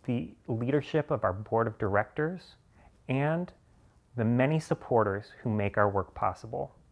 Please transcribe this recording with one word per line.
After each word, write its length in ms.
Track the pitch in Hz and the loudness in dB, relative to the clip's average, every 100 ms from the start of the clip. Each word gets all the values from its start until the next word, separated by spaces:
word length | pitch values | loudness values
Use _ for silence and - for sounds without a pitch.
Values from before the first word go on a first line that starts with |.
| - | -2
the 240 | 120 156 - - | -4 -4 -14 -6
leadership 600 | 113 120 143 - 160 - | -4 0 0 0 -4 -2
of 120 | 139 | -2
our 100 | 98 | 0
board 340 | 95 104 113 113 | -2 -2 0 0
of 100 | 107 | 0
directors, 760 | 104 101 - - 151 180 - - _ - - _ - | 0 2 0 -4 -4 -6 -14 -20 _ -20 -20 _ -4
and 440 | 135 147 165 180 - _ _ - _ _ 117 | 0 0 -2 -4 -12 _ _ -20 _ _ -2
the 80 | |
many 340 | 113 120 131 156 | 2 4 4 2
supporters 680 | - 165 - 120 104 98 - - | 0 -6 2 2 2 -2 -8 -8
who 80 | 120 | -2
make 280 | 107 101 107 | 0 0 2
our 100 | 104 | 2
work 260 | 98 90 | 2 -4
possible. 600 | - 104 92 113 131 139 - - | -4 -4 -4 -10 -8 -10 -12 -20